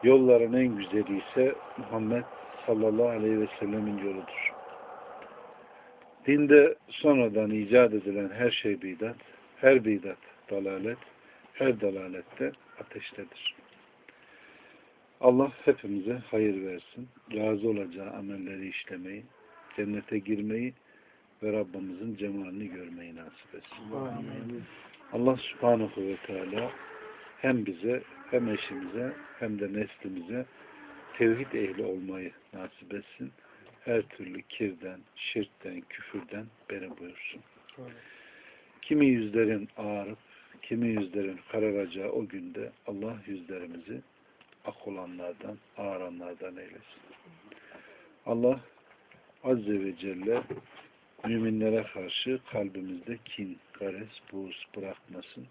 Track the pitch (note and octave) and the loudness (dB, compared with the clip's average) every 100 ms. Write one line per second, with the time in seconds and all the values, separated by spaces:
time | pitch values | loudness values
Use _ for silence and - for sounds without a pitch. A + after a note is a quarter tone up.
0 | A#2+ C3 B2+ A#2+ A#2 B2 B2+ G#2 F#2+ G#2+ | 12 10 12 8 8 4 4 2 0 0
1 | G#2 G2 - - C3 - - - A2 A2+ | 0 -2 -2 2 2 2 -10 -12 -6 -2
2 | A2 A#2+ A#2+ - - - - A2 A2 A2 | 0 -2 -2 -14 -16 -10 0 2 4 4
3 | A#2+ A#2 G#2+ A2 G#2+ - G2+ G#2+ G#2+ G#2 | 2 2 2 2 0 -2 -4 -2 -2 -2
4 | G2 F#2+ F#2 - - - - - - - | -4 -6 -8 -4 -4 -6 -16 -16 -16 -16
5 | - - - - - - - - - - | -16 -16 -16 -18 -20 -20 -20 -20 -20 -20
6 | - - - D3 D3 D3 C#3 - - - | -20 -6 2 4 10 12 12 6 -10 2
7 | D3+ C#3 A#2 G#2+ G#2+ G#2+ G2+ B2 A#2+ G#2+ | 6 6 6 2 2 0 8 8 10 6
8 | G2 G2+ G2 G2 B2 - A2 F#2+ F#2+ F2+ | 0 -2 -4 0 0 2 0 -2 -4 -6
9 | A2 A#2 - - - - C3 C3+ A2 G#2 | -6 -8 -18 -20 -20 6 8 8 6 0
10 | F#2+ F#2 - - - G2 F#2+ F#2+ G#2 A#2+ | -2 -10 -14 -20 -6 -4 -2 -2 -4 -6
11 | - - - - - - C3+ A2 G#2 F#2+ | -12 -20 -20 -20 -20 0 0 2 0 -2
12 | F#2 F#2 - - C3+ - - - - G#2 | -8 -10 -12 -6 -6 -6 -20 -18 -14 -12
13 | - - G2 - - - - - - - | -14 -14 -16 -8 -10 -10 -20 -20 -20 -20
14 | - - - - - - - - - _ | -20 -20 -20 -20 -20 -20 -20 -20 -20 _
15 | _ _ B2+ B2 C3+ - - C3 G#2 G2+ | _ _ 8 8 4 4 4 4 2 -4
16 | F#2+ B2 A2+ A2 G#2+ F#2+ F#2+ F2+ - - | -2 -6 -2 2 2 2 -4 -8 -12 -16
17 | B2+ - - G#2+ A2 G#2+ A2 G#2 F#2+ F2 | -16 -18 -10 -4 -2 0 0 0 -4 -8
18 | G2 - G2+ G2 F#2 F#2+ F#2+ - - F#2 | -12 -10 -10 -10 -10 -10 -10 -10 -10 -12
19 | F2+ G2+ B2 - - - - - G#2 G#2 | -12 -14 -16 -20 -20 -20 -14 -6 -4 -4
20 | - G#2+ G2 G#2+ G#2 A2 B2 B2+ _ - | -4 -4 -2 -2 0 -2 -4 -8 _ -20
21 | _ _ _ _ G#2+ G#2+ F#2+ F#2+ F#2+ F2 | _ _ _ _ -2 0 -2 -6 -10 -8
22 | A2+ G#2 G2+ G2 F#2+ F#2+ G#2 F2+ F2 E2+ | -8 -6 -4 -4 -6 -8 -8 -10 -12 -14
23 | E2+ E2 D#2+ - - - - - G#2+ A2+ | -14 -16 -18 -20 -20 -18 -18 -16 -10 -8
24 | C3 A#2 A2+ A2+ A#2 A#2+ A#2 - - - | -8 -8 -10 -10 -10 -10 -14 -18 -20 -20
25 | - - B2 B2+ - - A#2+ A#2 G#2+ G#2+ | -8 2 4 4 -2 2 6 6 4 -2
26 | F#2+ F#2+ - F#2+ F#2 G#2 A#2+ - - - | -4 -4 -6 -8 -4 -4 -4 -8 -16 -16
27 | - - - - C3+ B2 G2 E2+ G#2 B2 | -16 -18 -20 -4 0 0 0 -4 -2 -2
28 | - - - B2 A#2 G#2+ - D3 F2+ G2+ | -4 -20 -2 0 2 -2 -4 -8 -8 -6
29 | B2+ - - - A#2 G#2 G2+ G#2 G2+ - | -6 -8 -16 -8 -6 -4 -4 -4 -6 -8
30 | - F#2 E2+ A#2+ B2+ - - - - - | -10 -10 -6 -6 -8 -14 -20 -20 -20 -20
31 | - - A#2 A2+ C3+ A#2 G2 F#2 G#2+ F#2 | -18 4 4 4 0 -2 -2 -2 -4 -4
32 | F#2+ F#2+ F#2 - _ F#2+ F#2 - - G2+ | -6 -8 -10 -14 _ -14 -14 -16 -12 -12
33 | - - C3 - - - - - - A#2 | -12 -14 -14 -14 -20 -20 -20 -14 0 0
34 | - - G#2 F#2 - - G#2+ F2 F#2+ F#2 | 0 -10 -12 -12 -14 -4 -4 -4 -12 -14
35 | - - - A2+ G2 _ F#2+ F2+ - - | -20 -12 -6 -4 -6 _ -14 -14 -14 -16
36 | - G2+ F2 G2+ A2+ _ _ G2+ F#2 D#2 | -12 -12 -10 -12 -14 _ _ -10 -10 -14
37 | F2 F2 - - - - - - B2 A#2+ | -16 -12 -14 -14 -20 -20 -20 -20 -18 -18
38 | - - - - - - - - - D3+ | -20 -20 -20 -20 -20 -20 -20 -20 0 6
39 | C#3+ B2 G#2+ A2 A2 G#2+ G2+ - G#2 G#2 | 6 6 2 4 4 2 -4 -8 -6 -4
40 | G2+ A2 _ - - - - A#2 A#2+ G#2+ | -6 -12 _ -20 -20 -20 -6 0 2 0
41 | F#2+ G2 F#2+ F#2 - A2 G#2+ G2+ F#2+ F2 | 0 -2 -4 -6 -6 0 0 0 -4 -4
42 | G2+ - G#2+ F#2+ F2 - - - - G2+ | -4 -4 -4 -8 -10 -10 -12 -12 -10 -8
43 | A2 A2+ G#2 F#2+ E2+ F#2 F2 E2+ E2+ B2+ | -8 -8 -10 -12 -10 -12 -10 -14 -12 -14
44 | - _ _ _ - _ - - - G2 | -14 _ _ _ -20 _ -14 -12 -12 -10
45 | F2+ F2+ F2 F2 G#2 G#2 _ - G2+ F#2+ | -10 -10 -10 -10 -12 -14 _ -10 -8 -6
46 | F2+ F2 F2 F2 F#2 F2+ F#2 G2+ - - | -8 -10 -12 -10 -12 -12 -16 -20 -20 -20
47 | - - F3 E3 - - - - - - | -20 -20 -20 -20 -20 -20 -20 -20 -20 -20
48 | - _ - A#2 B2 C3 - _ _ - | -20 _ -4 4 4 4 -4 _ _ -20
49 | _ - _ _ C3 B2+ G#2 G2+ F#2+ E2+ | _ -20 _ _ 0 2 2 0 0 -6
50 | G2 F#2 G2 A#2+ C3 - - - - _ | -8 -6 0 0 -2 -12 -12 -20 -20 _
51 | _ _ A2 A2+ A2+ A2 A2 A2 A2 G2+ | _ _ -2 0 0 2 2 2 -2 -10
52 | F#2 - B2 C3 - A2+ G2+ F#2+ F#2 F2+ | -6 -6 -2 -4 -4 -6 -4 -6 -8 -10
53 | - A#2 - - G2 F2 _ - G2 F#2 | -10 -12 -12 -10 -10 -10 _ -8 -8 -8
54 | G#2+ - - G2 F#2+ E2+ - - F#2+ F#2 | -12 -18 -14 -12 -10 -12 -14 -12 -12 -12
55 | _ F3+ - - B2+ | _ -18 -16 -18 -20